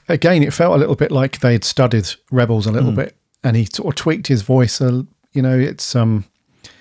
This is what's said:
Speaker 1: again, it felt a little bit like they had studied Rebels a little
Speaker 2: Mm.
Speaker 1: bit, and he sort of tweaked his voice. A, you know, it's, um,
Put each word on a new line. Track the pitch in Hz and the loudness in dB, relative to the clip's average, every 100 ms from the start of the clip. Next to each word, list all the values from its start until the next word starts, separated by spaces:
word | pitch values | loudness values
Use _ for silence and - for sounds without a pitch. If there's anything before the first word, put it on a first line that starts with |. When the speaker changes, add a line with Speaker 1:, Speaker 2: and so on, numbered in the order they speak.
| - | -4
Speaker 1:
again, | 160 165 175 | 0 2 4
it | 147 | 2
felt | - 175 165 | 2 2 2
a | |
little | - 139 | 2 0
bit | 151 | 0
like | 135 135 - | 0 -2 0
they | 127 | 0
had | 117 | 0
studied | - - 127 113 95 - _ | -2 0 2 2 -2 -10 _
Rebels | 127 117 113 107 | 0 2 0 0
a | |
little | 110 127 | 0 0
Speaker 2:
Mm. | 104 | 0
Speaker 1:
bit, | - _ _ _ | -4 _ _ _
and | 131 113 | -2 0
he | 107 | 0
sort | - - | -4 -6
of | - | -4
tweaked | - 160 - | -2 -4 0
his | 127 | -2
voice. | 101 131 123 - | 2 2 2 0
A, | 131 123 131 _ _ | -2 -2 -6 _ _
you | 143 | -4
know, | 131 131 | 0 0
it's, | 127 - - 127 | -2 -4 -4 0
um, | 113 107 95 _ _ _ - _ | 0 0 -4 _ _ _ -20 _